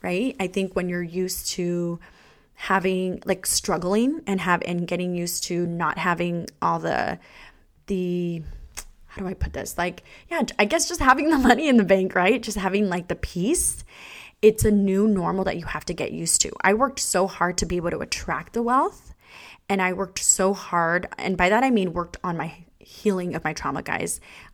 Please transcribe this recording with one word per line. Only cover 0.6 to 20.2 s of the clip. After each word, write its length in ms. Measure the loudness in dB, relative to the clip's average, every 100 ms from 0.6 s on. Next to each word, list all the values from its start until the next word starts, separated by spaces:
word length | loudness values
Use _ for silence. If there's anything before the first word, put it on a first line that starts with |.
| -2 -2
when 120 | -2
you're 140 | -4
used 460 | -4 -4 -4 -4 -8
to 460 | -4 -2 -2 -4 -6 -12 -20 -20 _ _
having, 680 | -8 0 2 2 0 -2 -4
like, 200 | -2 -2 0
struggling 760 | -2 0 -2 0 2 2 0 -2
and 140 | -2
have, 220 | 2 0 0
and 200 | -4 -2
getting 300 | -2 -2 -2
used 280 | -4 -4
to 220 | -4 -2 -2
not 320 | -2 -2 0
having 480 | 0 0 0 -2 -6 -4
all 180 | -2 0
the, 400 | 0 0 -2 -6 -12 -20 -20 _ _ _ -4
the, 560 | -2 -2 -2 -2 -6 -8 -14 -14 -16 -16 -20 -18
how 160 | -10
do 60 | -8
I 60 |
put 180 | -6 -6
this? 260 | -6 -8 -4
Like, 240 | -4 -6 -18 -20 -6
yeah, 140 | -4 -2 2
I 80 | 2
guess 220 | 2 0
just 120 | 2
having 300 | 4 6 6
the 80 | 4
money 300 | 6 6 6
in 80 | 6
the 80 |
bank, 300 | 8 4 4
right? 280 | 2 4 2
Just 160 | 0 -2
having, 300 | 0 2 0
like, 200 | -2 -4
the 60 |
peace. 680 | -6 -4 -2 0 0 0 -4 -14 -20 -20 -18 -18 4
It's 220 | 4 6
a 60 | 4
new 360 | 4 4 4 4
normal 380 | 2 0 -2
that 120 | -2 -4
you 80 |
have 220 | -6 -8 -6
to 80 |
get 180 | -6 -6
used 300 | -4 0 0
to. 80 | 0 2
I 140 | 2
worked 240 | 4 2 0
so 280 | -2 0 0
hard 300 | 0 0 0
to 80 | -2
be 100 | -2
able 160 | -2
to 80 | -4
attract 520 | -6 -8 -6 -6 -4
the 100 | -4
wealth, 520 | 2 2 0 -4 -20 -20 -20 -20 -20 -12 -2
and 100 | 0
I 140 | 0
worked 240 | 0 -4
so 340 | -4